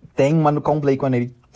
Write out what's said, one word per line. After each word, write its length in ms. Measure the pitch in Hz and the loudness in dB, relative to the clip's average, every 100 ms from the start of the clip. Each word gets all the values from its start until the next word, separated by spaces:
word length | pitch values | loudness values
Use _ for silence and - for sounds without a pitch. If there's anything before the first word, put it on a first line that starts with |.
| - | -8
tem 200 | - 139 | -2 2
uma 180 | 160 151 | 2 2
no, 100 | 147 | 0
com 160 | 151 151 | -2 -2
Blake 260 | 143 139 | 0 -2
one 120 | 139 127 | -2 -2
eighty, 200 | 120 - _ | -4 -10 _